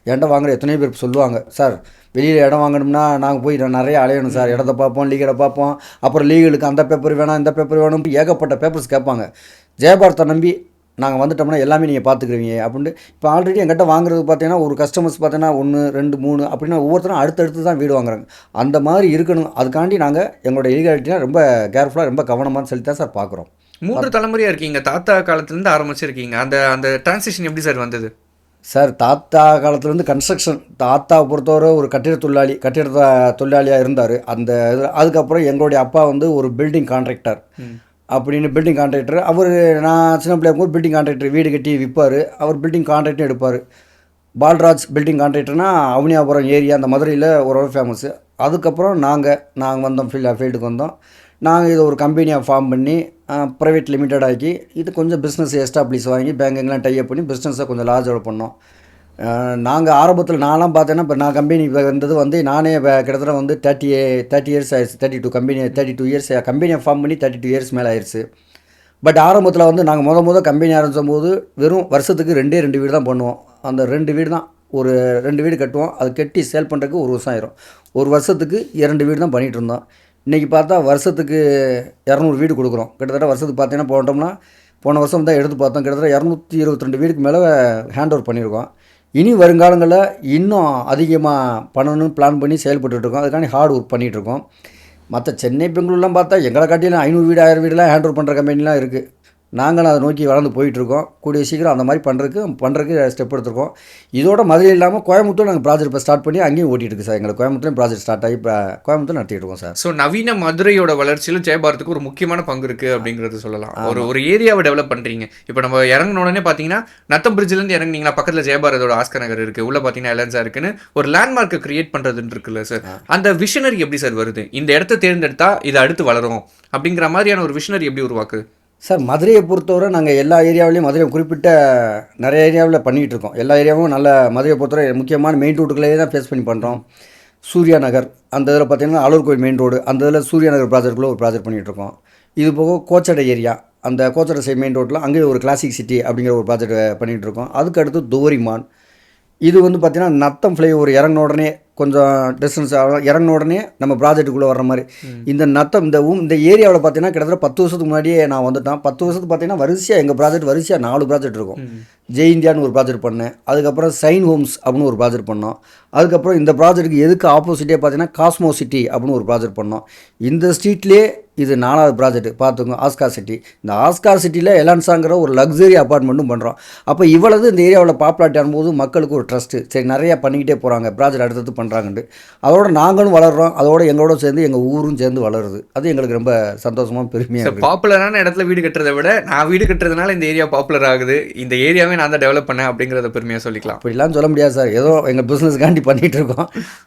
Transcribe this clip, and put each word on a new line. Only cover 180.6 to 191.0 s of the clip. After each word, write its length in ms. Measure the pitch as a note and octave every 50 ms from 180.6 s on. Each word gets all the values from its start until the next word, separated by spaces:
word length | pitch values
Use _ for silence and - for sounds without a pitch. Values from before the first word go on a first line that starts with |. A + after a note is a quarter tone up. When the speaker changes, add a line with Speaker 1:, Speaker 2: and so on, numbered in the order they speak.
| - B2+ A#2+ A#2 A2+ A2 G2+
Speaker 1:
ப்ராஜெக்ட் 240 | A2+ C#3 C#3 C3+ C3
அடுத்தடுத்து 440 | A#2+ A#2+ A#2 B2 A#2 C3 B2 - A#2
பண்றாங்கன்ட்டு. 400 | A2 A2 A2+ G#2 G2+ G2 A2+ - - - - - - _ _
அதோட 280 | - C3+ E3 G3 G3+ G3+
நாங்களும் 440 | D#3+ D3+ D#3 F3+ F#3+ G3 G3+ G3+ F3
வளர்றோம், 380 | D#3+ E3 E3 D3 D3+ E3 E3 E3 D#3
அதோட 280 | C#3 D3 D#3 E3+ E3+
எங்களோட 280 | D3+ C#3+ D3 D#3 D#3+ D#3+
சேர்ந்து 280 | C3 D3 C#3+ C#3 D#3
எங்க 160 | E3 C#3 C3 B2
ஊரும் 380 | B2 B2+ C#3 D3+ D3+ D3+ D3
சேர்ந்து 340 | B2 B2+ B2+ B2+ C3 A#2 G#2+
வளருது. 320 | G#2+ A2 G#2 G2+ F#2+ G#2 - _
அது 160 | - C3+ C#3+ E3+
எங்களுக்கு 260 | D#3 C3+ C3 A#2 A#2
ரொம்ப 440 | A#2 A#2 B2+ A#2+ A2+ G#2+ G#2 G2+ G#2+ - B2
சந்தோஷமா 400 | A2+ B2+ B2 A2 B2 B2 B2 A#2
பெருமையா 340 | - A#2 A#2+ A#2+ A#2+ A#2+
Speaker 2:
சார், 100 | A#2 C#3
Speaker 1:
இருக்கு. 140 | G2+ G2+ G#2
Speaker 2:
பாப்புலரான 500 | D3 F3 F#3 - G3+ G3 F#3+ G3 G#3 G#3+ G#3
இடத்துல 220 | F#3 F3 F3 F#3+ F#3
வீடு 160 | F3 F3+ F3
கட்டுறதை 340 | E3 D#3+ D#3 E3 D3+ C#3+ C#3+
விட 260 | C#3+ D3 F#3 A3 G#3+
நான் 280 | - - - C#3+ D#3 D#3
வீடு 160 | F#3 F#3 A3
கட்டுறதுனால 480 | - F#3 E3+ F3+ E3+ E3 E3 F3+ G3
இந்த 140 | F#3+ F3 D#3+
ஏரியா 200 | D#3 D#3+ D#3+ D#3
பாப்புலர் 380 | D3 - C3+ C#3+ C3+ D3+ C#3 C#3
ஆகுது, 480 | C3 C3 B2+